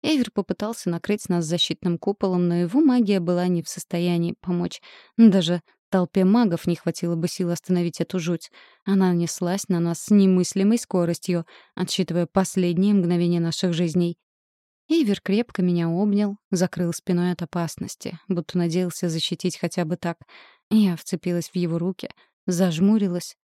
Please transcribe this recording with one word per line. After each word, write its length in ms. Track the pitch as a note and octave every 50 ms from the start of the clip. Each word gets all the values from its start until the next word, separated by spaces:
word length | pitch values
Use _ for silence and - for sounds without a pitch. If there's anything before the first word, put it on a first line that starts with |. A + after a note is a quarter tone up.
Эвер 300 | - - D#4 C#4 A#3+ -
попытался 580 | _ G#3+ F#3 - F#3 - G#3 G#3+ A#3 - - F3+
накрыть 380 | E3+ E3+ - - G#3 G#3 -
нас 160 | - F3+ F3 E3
защитным 540 | D3+ E3+ E3+ - - - _ - F3+ E3+
куполом, 500 | E3 - G3 G3+ _ - F#3+ F3+ F3+ F3+
но 80 | F3 E3+
его 240 | E3+ F3 E3 F#3 C#4+
магия 400 | E4 C4+ B3 B3 A#3 G3 G3+ F#3+
была 280 | E3+ E3+ F3+ F3 F3+
не 140 | F3+ F3+ E3+
в 60 | E3
состоянии 680 | - - - - _ - E3+ F3 F3+ F3 E3+ E3+ E3+ - _
помочь. 420 | - F#3 F3 F3 F3 F3+ - - - - - - - _ _
Даже 440 | - A3+ A3 F#3 F#3+ E3+ D#3+ F3+ E3+ _ _ _ _ _ _
толпе 340 | - F#3+ F3 E3+ - G3 F#3
магов 440 | F#3 G#3 A#3+ A#3+ G3 E3+ D#3+ -
не 100 | E3+ F3
хватило 380 | - - F3 E3 - - E3+ E3+
бы 120 | E3 E3
сил 220 | F3 - - F#3 E3+
остановить 500 | E3+ - _ - F#3 F3 F3 E3+ - -
эту 180 | - - -
жуть. 320 | F#3 D#3 E3+ F3 E3 - - _ - - _ _ _ _
Она 260 | - G3+ F#3+ F#3+ F3+
неслась 560 | F3 E3+ E3+ E3 - - F3+ F3 F3+ G3+ -
на 140 | - F#3 E3+
нас 220 | E3+ E3+ E3+ - -
с 60 | -
немыслимой 680 | G#3+ G3+ G3 F#3+ F#3 F#3 F3+ - - F#3+ F#3+ G#3 A3+
скоростью, 680 | A#3 - _ - F3+ F3 E3 E3+ - - - F3 E3+ E3 _ - - _ _ _
отсчитывая 520 | - F#3 - - - F3+ - E3 F3 F3
последние 640 | - _ F#3+ F#3 - - F#3+ F3+ F3 E3+ F3 F#3+ G#3 G#3
мгновения 480 | G3+ E3+ E3+ F3 F3 F3 E3+ F3 E3+
наших 320 | E3+ E3 E3 - - F3+ E3+
жизней. 440 | D#3+ F3+ E3 D3+ F3+ F3 E3+ E3+ _ _ _ _ _ _ _ _ _ _ _ _ _ _ _
Эйвер 300 | D#4 E4+ C#4+ G3+ G3 -
крепко 420 | _ - F#3+ G#3+ A#3+ - - -
меня 280 | F3+ F3+ F3 F3 E3+ E3
обнял, 480 | E3 F3+ G#3 G#3 G3+ G3+ G#3 G3+ G3+ _ _ _
закрыл 440 | G3 E3+ F#3 F3+ - - F3+ E3+ E3+
спиной 400 | - _ - F3+ F3 F3 F3+ F3+
от 80 | -
опасности, 760 | F3 - - F3 E3+ D#3+ - - - - - _ - - - - _ -
будто 280 | F#3 E3+ - - -
надеялся 520 | F3+ E3+ E3+ D#3+ F3+ F3+ F3 - - - E3+
защитить 480 | D#3+ E3 - - F3 - - F#3 -
хотя 260 | - - E3 - - F3
бы 140 | D#3 F3
так. 200 | - - E3+ E3+ _ - _ - - - - _ _ _ _
Я 240 | G#3+ A3 G#3 F#3+ E3+
вцепилась 540 | D#3+ - - F#3+ E3+ - F#3+ F3 F3 D#3+ -
в 60 | _
его 220 | F3+ F3 E3 E3
руки, 320 | E3+ E3+ F#3+ F#3 - - - - _ _ _ _ _ _
зажмурилась. 880 | - F3+ E3+ F#3+ F3+ D#3+ D#3+ F#3+ G3+ A3 A3 G3+ F#3+ F3 F3 - - - _ _